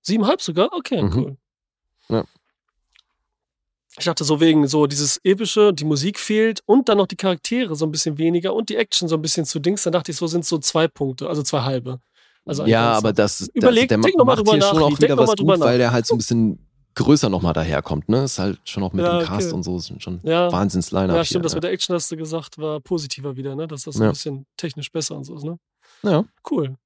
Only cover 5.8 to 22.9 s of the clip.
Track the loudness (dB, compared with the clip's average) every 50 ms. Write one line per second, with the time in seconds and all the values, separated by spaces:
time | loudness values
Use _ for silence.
5.8 | -2 -2 0 0 0 -4 -4 -6 -4 0 2 2 2 2 0 -4 _ 4 4 4
6.8 | 4 4 2 2 2 0 -2 -4 -2 -2 -2 -2 -4 -4 -4 -2 -2 -4 -2 -4
7.8 | -4 -4 -2 -4 -4 -4 -2 0 0 0 0 0 -2 -2 -4 -4 -4 -2 -2 -4
8.8 | -2 _ -2 -4 0 0 -2 -2 -2 -2 -2 -2 -2 -4 -4 -2 -2 -2 -2 0
9.8 | -2 0 -2 -2 -2 -4 -6 -6 -6 -2 -2 -4 -2 -2 -4 -2 -2 0 2 2
10.8 | 0 0 _ -4 -6 -6 -4 -8 -8 -4 -4 -4 -2 -2 -2 -2 0 -2 -4 -4
11.8 | -6 -8 -12 -12 _ _ _ _ _ _ _ _ _ -8 -6 -2 2 4 4 4
12.8 | 4 4 4 4 2 2 2 2 2 2 0 -6 -8 -6 _ 2 2 4 4 4
13.8 | 4 4 2 4 4 4 4 4 4 4 4 4 4 4 4 6 4 4 4 4
14.8 | 4 4 4 4 4 4 6 4 4 4 4 2 4 4 4 4 4 4 4 4
15.8 | 2 4 2 0 0 0 -2 -2 0 0 2 2 2 2 0 -4 _ _ _ _
16.8 | _ _ _ -2 4 4 4 4 4 0 -2 0 0 0 0 0 -2 -2 -2 -4
17.8 | -2 -4 -6 -6 -2 0 0 0 0 -2 -4 -4 -4 -4 -4 -6 _ -10 -6 -4
18.8 | -4 -2 -2 -2 0 0 0 0 -2 -2 -2 -4 -2 -2 -4 -6 -4 -4 -6 -6
19.8 | -8 -10 -14 -14 -12 -12 -12 -8 -4 0 0 2 2 2 0 0 0 0 0 -2
20.8 | -2 0 -2 0 0 2 2 0 0 0 -2 -2 -2 -2 -4 -2 -4 -4 -4 -4
21.8 | -4 -4 -4 -4 -4 -6 -8 -10 -8 -8 -8 -8 -10 -12 -14 -10 -8 -6 -8 -8
22.8 | -6 -6